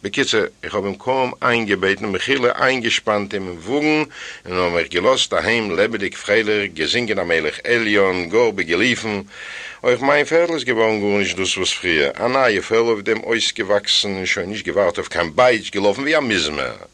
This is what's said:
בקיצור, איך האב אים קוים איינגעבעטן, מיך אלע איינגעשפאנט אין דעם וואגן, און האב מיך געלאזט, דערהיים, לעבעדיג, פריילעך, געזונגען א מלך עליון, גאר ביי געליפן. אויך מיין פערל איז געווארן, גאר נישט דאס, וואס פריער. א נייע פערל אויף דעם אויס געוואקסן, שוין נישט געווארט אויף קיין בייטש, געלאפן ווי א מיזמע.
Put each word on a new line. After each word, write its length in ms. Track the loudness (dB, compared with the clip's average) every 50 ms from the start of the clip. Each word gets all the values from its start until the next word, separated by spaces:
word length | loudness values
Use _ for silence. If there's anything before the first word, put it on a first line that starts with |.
| -8
בקיצור, 380 | -6 -2 -2 -2 2 2 0 0 0 -6 _ -12
איך 120 | -4 -4
האב 100 | -2 -2
אים 100 | -2 -6
קוים 360 | -6 -4 -2 0 0 0 -2 -2 -2
איינגעבעטן, 640 | 0 0 0 2 2 0 0 2 2 0 0 0 -2
מיך 240 | -4 -4 -4 -2 0
אלע 220 | 0 2 2 0 2
איינגעשפאנט 760 | 2 2 0 0 0 0 -2 -2 -2 0 0 0 0 0 -2 -6
אין 120 | -6 -6
דעם 120 | -6 -10 -10
וואגן, 460 | -6 -2 -2 0 2 2 2 2 0 -2 -6 -16 -16 -16 -16 -16 _
און 120 | -4 -2 0
האב 160 | 0 2 2
מיך 140 | 0 -2 0
געלאזט, 460 | -2 0 2 2 2 2 0 0 0
דערהיים, 420 | -2 0 2 0 0 0 -2 0
לעבעדיג, 400 | 0 0 0 0 -4 -6 -6 -6
פריילעך, 540 | -8 -2 2 2 2 2 2 0 0 0 -4 -4
געזונגען 460 | -4 -2 -2 0 -2 0 -2 -2 -2
א 40 | 0
מלך 360 | 0 0 0 0 -2 -4 -4 0
עליון, 640 | 0 2 2 2 2 4 4 4 4 2 0 -2 0
גאר 220 | 2 2 2 2
ביי 140 | 2 -2 -2
געליפן. 560 | 0 0 2 2 2 0 0 -2 -4 -4 -4 -6 -10 -16 -18 -16 -14 -14 -14 -14 -16 -16 -4 0
אויך 180 | 0 0 2
מיין 240 | 2 2 2 2 2
פערל 280 | 2 2 2 2 2 0
איז 100 | -4 -2
געווארן, 360 | -2 0 2 2 2 2 2
גאר 180 | 0 0 2 2
נישט 200 | 0 -2 -2 -4
דאס, 200 | -2 -2 -2 -2
וואס 160 | -2 -2 -4
פריער. 380 | -2 -2 0 2 2 2 2 0
א 140 | -2 -2 0
נייע 340 | 2 2 2 4 2 0
פערל 200 | 0 2 2 2
אויף 200 | 4 2 0 0
דעם 220 | 0 -2 -2 -2 0
אויס 300 | -2 0 0 0 -2 -2
געוואקסן, 720 | -4 0 2 2 0 2 2 0 0 0 -2 -4 -4 -2
שוין 240 | -2 -2 -2 -4 -6
נישט 160 | -6 -6 -6
געווארט 320 | -2 0 2 2 2 2 -2
אויף 100 | -6 -6
קיין 280 | -2 -2 -2 -2 2
בייטש, 340 | 4 4 4 4 2 -2 -4
געלאפן 300 | -4 2 2 2 2 2
ווי 160 | 0 0 0 0
א 20 |
מיזמע. 520 | 2 2 0 0 0 -2 -2 -4 -4 -6 -6 -10 -16 -20